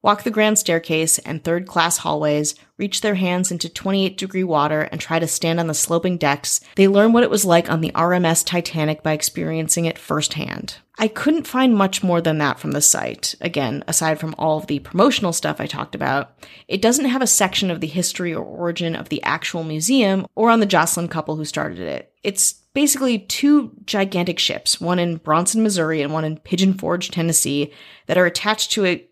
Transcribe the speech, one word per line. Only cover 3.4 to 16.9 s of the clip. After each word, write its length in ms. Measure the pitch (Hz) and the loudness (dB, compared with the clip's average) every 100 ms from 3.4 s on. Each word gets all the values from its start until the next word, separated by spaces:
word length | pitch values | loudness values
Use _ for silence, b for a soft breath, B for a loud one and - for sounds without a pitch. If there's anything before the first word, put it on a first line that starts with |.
| 185 | -2
into 180 | 175 170 | -4 -6
twenty-eight 480 | - 190 196 190 190 | -6 -2 0 0 -4
degree 260 | 190 190 | -6 -2
water, 460 | 185 156 147 156 151 | 0 2 2 0 -2
and 80 | 151 | -6
try 200 | - 165 | -4 -2
to 80 | 160 | -2
stand 320 | - 165 170 | -2 0 0
on 80 | 165 | 0
the 80 | 156 | -2
sloping 420 | - 170 185 175 | 0 0 0 0
decks, 440 | 147 143 - - B - | 0 0 -2 -6 B 4
they 100 | 196 | 6
learn 260 | 196 220 | 6 6
what 80 | 226 | 6
it 80 | 247 | 4
was 160 | 208 196 | 2 4
like 240 | 170 165 | 4 4
on 120 | 160 | -2
the 120 | 165 | -2
R 200 | - 170 | 0 2
M 120 | 180 175 | 2 2
S 180 | 165 | 2
Titanic 600 | - 175 170 165 151 151 | 0 -4 -4 -4 -2 -2
by 80 | 156 | -2
experiencing 760 | 156 - - 165 160 160 - 165 | -2 -2 -4 -4 -4 0 0 0
it 140 | - | -4
firsthand." 800 | - 151 147 151 - - - - _ - | -4 -2 -2 -4 -6 -8 -10 -14 _ -2
I 80 | 220 | -2
couldn't 400 | 220 294 330 - | 0 0 0 0
find 280 | 254 262 214 | 2 4 4
much 280 | 190 185 | 2 2
more 180 | 185 170 | 2 2
than 160 | 165 156 | 2 0
that 220 | 143 - | -2 -2
from 140 | 156 | -4
the 60 | 143 | 0
site. 540 | - - 62 - - - | 2 2 -2 -6 -8 -6
Again, 420 | 170 156 131 143 - | -6 -4 -4 -4 -4
aside 320 | 170 160 156 | -2 0 -2
from 160 | 160 - | -6 -4
all 220 | 160 156 | -2 -2
of 80 | 147 | -2
the 100 | 143 | -6
promotional 560 | - 175 254 262 190 | -4 2 4 4 -2
stuff 260 | 165 156 156 | -2 -4 -6
I 60 | - | -8
talked 300 | - - - | -8 -10 -6
about, 420 | 135 135 - _ B B - | -2 -2 -4 _ B B -6
it 160 | 190 | 2
doesn't 220 | 220 | 2